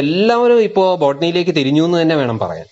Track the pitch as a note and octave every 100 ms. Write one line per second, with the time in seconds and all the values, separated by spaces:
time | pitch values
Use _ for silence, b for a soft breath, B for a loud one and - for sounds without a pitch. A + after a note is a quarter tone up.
0 | C#3+ F3 G#3+ A#3 A#3+ A#3+ G#3+ G3 F#3+ F3+
1 | C#3+ C#3 E3+ F3 F3 D#3 C3+ D3 E3+ F3
2 | D#3+ D#3+ B2+ A2+ F#2+ D#2+ E2+